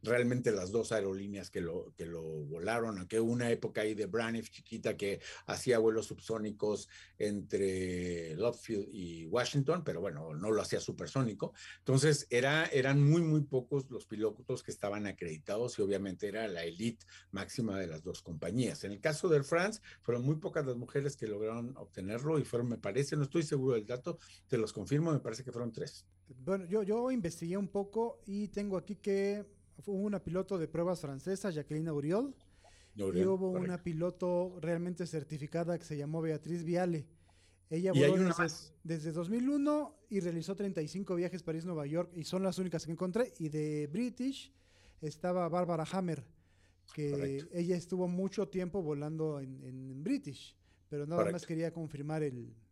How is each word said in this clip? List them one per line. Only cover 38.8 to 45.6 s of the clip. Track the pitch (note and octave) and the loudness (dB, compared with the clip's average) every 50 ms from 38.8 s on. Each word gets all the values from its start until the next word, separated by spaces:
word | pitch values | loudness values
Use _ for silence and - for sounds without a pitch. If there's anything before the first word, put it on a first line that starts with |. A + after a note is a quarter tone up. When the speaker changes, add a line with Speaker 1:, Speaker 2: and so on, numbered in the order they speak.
| _ | _
Speaker 2:
desde | D#3+ E3 D#3+ D3+ E3 D#3 | -6 -4 -4 -4 -4 -2
dos | E3 F3 E3+ | -2 -2 0
mil | G#3+ A#3+ B3 C4+ | 0 2 2 2
uno | C#4+ D4 C#4 D4 D4+ D4+ D4 - - - - _ | 2 4 4 4 2 2 0 -2 -8 -18 -12 _
y | A3 G3 | -2 0
realizó | F3 F3 E3+ E3+ D#3+ - G3 | 0 0 -2 -2 -2 -4 -4
treinta | - G3+ G3 F#3 F3 | -2 -2 -2 0 -2
y | D3+ D#3 | -4 -2
cinco | - F#3 G3+ - F#3 | -4 -6 -2 -2 0
viajes | F3 F3 F3 F3 F3+ - | 0 0 0 -2 -4 -4
París-Nueva | D#3+ D#3+ D#3+ D#3+ F#3 F3 D#3 D3 | -4 -4 -4 -2 -2 -2 -2 -2
York | C#3 D3+ E3 F3 E3+ F3 | 0 0 0 0 0 -4
y | F3 D3+ | -8 -6
son | - - F#3 F#3+ | -2 0 2 2
las | F#3+ F3+ - | 2 2 0
únicas | F#3 F3+ D#3+ D#3+ - | -2 0 0 -2 -2
que | D3+ | -4
encontré. | E3 D#3+ F3+ F#3 F3 A3 B3 B3 - - | -4 -2 -2 0 2 2 0 0 0 -4
Y | E3 D#3 | -4 -2
de | D3 D#3 D3+ D3+ D3+ D3+ D3 D3 | 0 0 0 2 2 0 0 0
British | D3 G3 A#3+ B3 - - B3 C4+ C4+ - - - _ _ _ _ - - - - - - | 0 0 0 0 0 -2 -2 -2 -2 -4 -10 -16 _ _ _ _ -20 -20 -20 -20 -16 -8
estaba | - D3+ D3 - - F3+ F3+ F3+ F3 E3 | -6 -6 -6 -2 0 2 2 2 2 2
Barbara | D3+ F3+ | 2 2